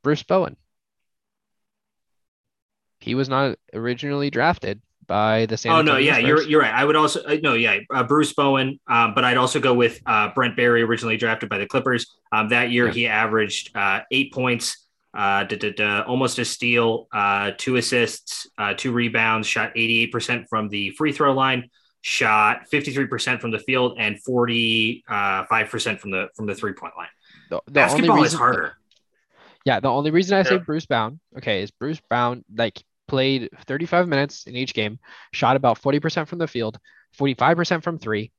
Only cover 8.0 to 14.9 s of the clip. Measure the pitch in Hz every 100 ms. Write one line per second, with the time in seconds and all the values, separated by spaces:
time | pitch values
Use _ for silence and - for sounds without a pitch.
8 | 120 147 147 - 139 135 131 135 - 120
9 | 117 107 123 123 127 147 135 123 117 -
10 | - 110 104 135 123 117 120 117 113 117
11 | 117 110 117 110 107 101 101 131 123 120
12 | - _ _ 107 107 120 123 120 120 110
13 | 117 107 110 110 104 - - 107 101 98
14 | - 135 135 135 127 120 - - _